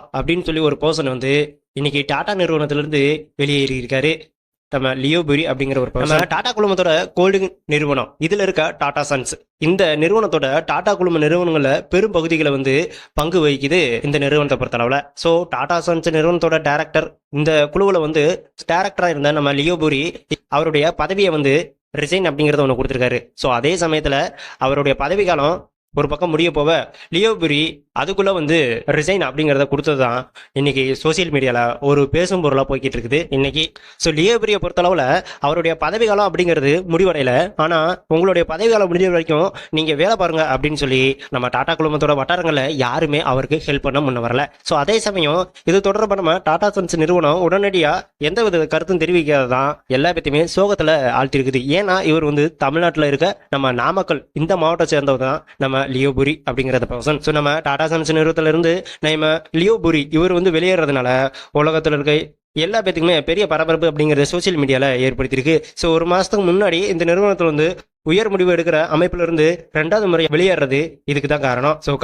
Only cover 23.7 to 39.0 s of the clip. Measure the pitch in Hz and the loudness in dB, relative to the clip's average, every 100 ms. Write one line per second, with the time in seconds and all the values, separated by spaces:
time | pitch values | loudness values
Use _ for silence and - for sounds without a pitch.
23.7 | 175 165 156 151 139 180 - - - 135 | 0 0 0 0 -2 -2 -8 -18 -4 -2
24.7 | 139 143 131 143 196 180 156 147 185 - | 0 0 0 -2 0 2 2 0 -2 -8
25.7 | _ _ 143 143 147 175 156 170 151 147 | _ _ -4 -2 -2 -2 0 0 0 0
26.7 | 160 - - - 165 226 196 160 147 160 | 0 -2 -12 -6 0 0 0 0 0 -2
27.7 | - _ - 156 190 196 180 147 165 127 | -6 _ -6 -2 0 0 0 0 2 0
28.7 | 117 - 147 151 190 127 143 151 135 139 | -2 -2 0 0 0 -2 0 0 2 0
29.7 | 143 156 139 123 123 127 - - 139 143 | 0 0 0 0 -2 -8 -16 -8 -2 0
30.7 | 131 131 123 156 160 170 143 127 120 120 | 0 -2 -2 -2 -2 0 0 0 0 -2
31.7 | - 143 143 139 160 180 185 147 135 135 | 0 2 2 2 0 0 0 0 0 0
32.7 | 135 131 127 113 147 165 135 139 147 160 | -2 -4 -6 -2 -2 0 -2 -2 -2 -6
33.7 | - - - 170 151 196 233 214 202 175 | -8 -20 -4 -2 2 2 2 0 -2 -2
34.7 | 180 175 175 127 180 - - 143 170 165 | 0 2 2 2 0 -2 -4 -2 0 -2
35.7 | 160 151 214 226 202 196 165 175 156 139 | -2 -2 0 2 2 2 0 0 2 2
36.7 | 170 185 165 190 156 127 127 180 - 160 | 0 0 2 2 2 2 2 0 -2 0
37.7 | 165 165 180 - 160 190 175 160 165 226 | 0 0 -4 -2 2 2 2 0 0 2
38.7 | 220 185 175 | 2 2 2